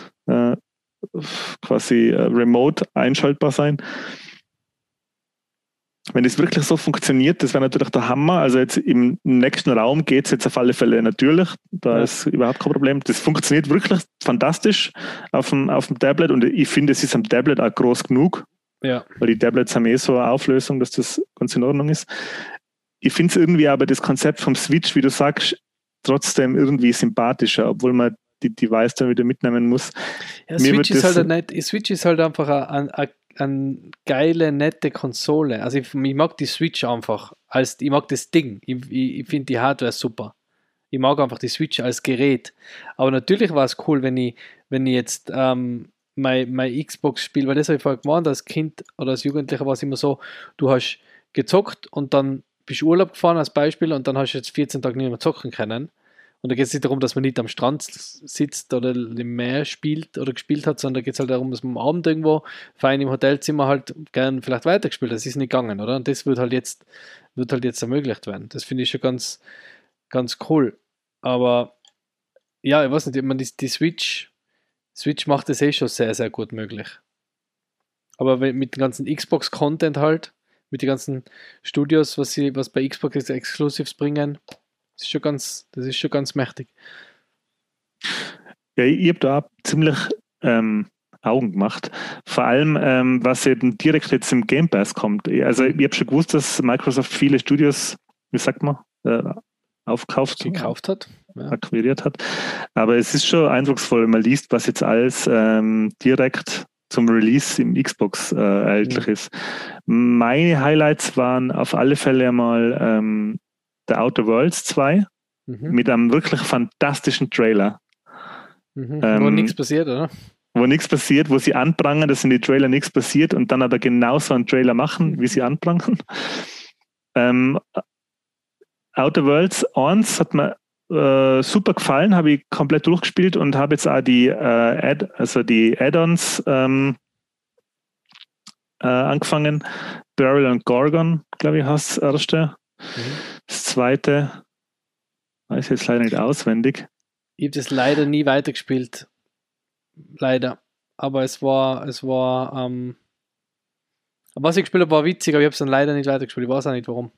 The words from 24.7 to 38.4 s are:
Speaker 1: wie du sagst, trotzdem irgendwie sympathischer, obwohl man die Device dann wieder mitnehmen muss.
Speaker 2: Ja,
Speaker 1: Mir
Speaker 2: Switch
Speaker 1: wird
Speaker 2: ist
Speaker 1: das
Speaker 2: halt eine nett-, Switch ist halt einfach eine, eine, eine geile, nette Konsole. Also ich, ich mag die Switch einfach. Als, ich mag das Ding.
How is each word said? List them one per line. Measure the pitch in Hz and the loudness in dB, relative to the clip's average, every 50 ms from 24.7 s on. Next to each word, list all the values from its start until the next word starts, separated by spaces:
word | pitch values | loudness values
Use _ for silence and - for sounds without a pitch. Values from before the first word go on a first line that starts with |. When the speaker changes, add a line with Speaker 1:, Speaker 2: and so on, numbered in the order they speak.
| 139 165 - - - | 0 0 2 2 2
Speaker 1:
wie | 139 | 2
du | 131 139 | 2 2
sagst, | - - 143 143 147 - - - - - _ _ _ _ _ _ _ _ | 2 2 0 0 0 0 -2 -4 -4 -6 _ _ _ _ _ _ _ _
trotzdem | - - 135 139 - - - - 131 127 135 | -2 0 0 0 0 -2 0 0 2 2 2
irgendwie | - 143 135 147 127 123 120 | 2 2 2 2 4 4 2
sympathischer, | 117 - 123 117 110 123 117 120 127 - 120 110 - - 110 117 | 2 2 0 0 0 0 0 0 0 0 -2 -2 0 0 0 0
obwohl | 107 107 123 127 | 0 0 0 0
man | 127 123 120 117 110 - _ _ _ - | 2 2 2 0 -2 -6 _ _ _ -6
die | - 120 110 | -6 -4 -4
Device | - 120 107 113 113 117 120 - | -2 -2 0 2 2 2 0 0
dann | - 131 123 | 0 0 0
wieder | 123 127 | 0 0
mitnehmen | 120 120 131 - - 123 120 120 120 120 | 0 -2 -2 -2 -2 0 0 2 2 2
muss. | 123 131 - - - - - - - - - - - - - - | 0 0 -2 -6 -12 -12 -12 -12 -12 -12 -14 -16 -18 -18 -12 -8
Speaker 2:
Ja, | 160 | -2
Speaker 1:
Mir | 165 | 0
Speaker 2:
Switch | 131 139 139 | 2 4 4
Speaker 1:
wird | 139 143 - | 4 2 2
Speaker 2:
ist | - 135 190 | 2 4 4
Speaker 1:
das | 180 175 | 4 4
Speaker 2:
halt | 175 160 160 | 4 2 2
eine | 165 170 165 | 0 -2 -2
nett-, | - - 170 147 | -6 -8 -8 -6
Switch | - 208 214 - - | -6 -6 -6 -4 -4
ist | 196 - - | -4 0 2
halt | 170 165 160 | 2 2 2
einfach | 160 160 143 - 147 147 | 2 0 0 -2 -2 0
eine, | 143 139 135 - 151 143 143 - - - | 0 -2 -2 -4 -4 -4 -6 -4 -4 -6
eine, | 143 - _ _ _ _ _ | -6 -6 _ _ _ _ _
eine | - 139 139 139 135 135 135 131 - - - - _ - | -6 -4 -4 -4 -4 -4 -6 -6 -8 -12 -20 -20 _ -6
geile, | - 139 131 151 165 165 165 160 151 | -2 0 2 2 2 2 2 2 0
nette | 143 143 147 160 - - - 143 | 2 0 0 0 -2 -2 -4 -4
Konsole. | - - - 131 117 - - - 147 156 156 135 117 107 | -4 -4 -8 -8 -6 -6 -2 0 0 2 2 0 -2 -4
Also | 107 127 135 139 | -4 -4 -4 -4
ich, | 123 - - | -4 -4 -6
ich | 139 135 135 135 | -4 -2 -2 0
mag | 143 160 160 - | 0 0 0 -2
die | - 147 | -6 -6
Switch | - - - 165 165 - - 139 | -6 -4 -4 -4 -4 -4 -4 -4
einfach. | 120 120 117 - - 107 101 - - - _ _ | -2 -4 -4 -2 -4 -4 -6 -6 -14 -20 _ _
Als, | - - 131 131 - - - | -4 -2 -2 -2 -2 -4 -6
ich | - 147 | -4 0
mag | 139 147 - - | 0 0 -2 -2
das | 143 - - - | -6 -8 -4 0
Ding. | - 165 | 0 0